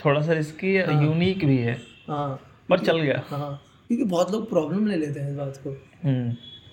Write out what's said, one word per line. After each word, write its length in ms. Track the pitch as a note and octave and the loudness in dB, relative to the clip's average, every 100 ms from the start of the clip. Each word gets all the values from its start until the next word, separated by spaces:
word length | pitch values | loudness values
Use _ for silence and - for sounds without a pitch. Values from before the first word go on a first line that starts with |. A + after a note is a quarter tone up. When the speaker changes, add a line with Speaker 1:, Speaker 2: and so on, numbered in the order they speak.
Speaker 1:
थोड़ा 180 | D#3 C#3+ | 2 2
सा 100 | D3+ | 2
रिस्की 420 | D#3+ D#3 - F#3+ | 0 0 -4 0
है, 200 | F#3+ F3 | 2 4
Speaker 2:
हाँ। 100 | D3 | 4
Speaker 1:
यूनिक 400 | D3+ D#3+ F3+ F#3+ | 4 4 2 2
भी 120 | D3+ C3+ | 2 2
है। 260 | A#2 A#2 - - - | 2 -4 -8 -20 -8
Speaker 2:
हाँ। 320 | D3 C#3+ C3 - - - | -6 -4 -6 -12 -20 0
Speaker 1:
पर 80 | F3+ | 0
Speaker 2:
क्योंकि 100 | F3 | 2
Speaker 1:
चल 200 | E3 D3+ | 0 0
गया। 160 | B2+ - | -2 -4
Speaker 2:
हाँ, 360 | C#3+ C#3+ C#3 - _ _ | -6 -6 -8 -14 _ _
क्योंकि 160 | A#3+ | -2
बहुत 280 | A3+ F3 F3+ | 0 2 2
लोग 180 | A3 - | 0 0
प्रॉब्लम 360 | F3+ D3+ F#3+ G#3+ | 0 0 0 0
ले 100 | F3+ | 0
लेते 240 | D3 C#3+ | -2 -4
हैं 100 | C#3 | -6
इस 60 | C#3+ | -4
बात 240 | C#3 C3+ C#3+ | -6 -8 -10
को। 160 | C#3 - - | -12 -16 -6
Speaker 1:
हम्म। 320 | C#3+ B2+ A#2+ A#2+ - - - | -2 0 0 -4 -10 -20 -20